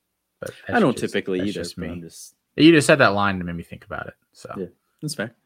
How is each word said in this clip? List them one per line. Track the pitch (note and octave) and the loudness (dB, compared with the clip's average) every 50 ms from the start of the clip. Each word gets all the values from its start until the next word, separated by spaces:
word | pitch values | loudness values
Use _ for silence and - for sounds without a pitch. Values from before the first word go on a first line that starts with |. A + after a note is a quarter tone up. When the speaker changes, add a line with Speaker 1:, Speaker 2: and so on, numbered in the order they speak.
| _ _ _ _ _ _ _ - | _ _ _ _ _ _ _ -16
Speaker 1:
But | - - - - - - | -16 -14 -16 -14 -8 -2
Speaker 2:
I | F#2+ | 0
Speaker 1:
that's | A#3+ | 2
Speaker 2:
don't | G3+ C3+ A2+ - | 2 2 2 0
Speaker 1:
just, | - G#2 - | -4 -4 -4
Speaker 2:
typically | G2+ - - F#2 F#2 | -4 -4 -2 -2 -2
Speaker 1:
that's | - G#2 | -2 -4
Speaker 2:
either, | F#2 F2 E2+ | -4 -6 -8
Speaker 1:
just | E2+ - | -10 -10
Speaker 2:
but | - | -10
Speaker 1:
me. | E2 E2 | -10 -10
Speaker 2:
I'm | E2+ F2 | -10 -12
just | E2+ E2 - - - - _ _ _ _ _ | -14 -16 -20 -20 -20 -20 _ _ _ _ _
Speaker 1:
You | - D3 D#3+ | 4 6 8
just | E3+ D3+ C3 - | 8 6 6 4
said | D#3+ C#3 | 4 4
that | B2+ G#2 G2 | 4 4 4
line | G2+ G2+ G2+ F#2+ F#2 | 2 0 0 -2 -2
to | F2 | -6
make | F2 E2+ | -8 -8
me | E2+ E2+ | -10 -10
think | - F2 F2 - | -14 -16 -20 -16
about | - E2 - - - | -14 -12 -12 -12 -12
it. | - _ _ _ _ | -16 _ _ _ _
So | - - - - G2+ | -20 -18 -14 -12 -10
Speaker 2:
Yeah, | F2+ F2 - _ _ _ _ _ | -12 -12 -14 _ _ _ _ _
that's | - D3+ - | -12 -12 -10
fair. | - G2+ A#2+ - _ _ | -8 -10 -12 -12 _ _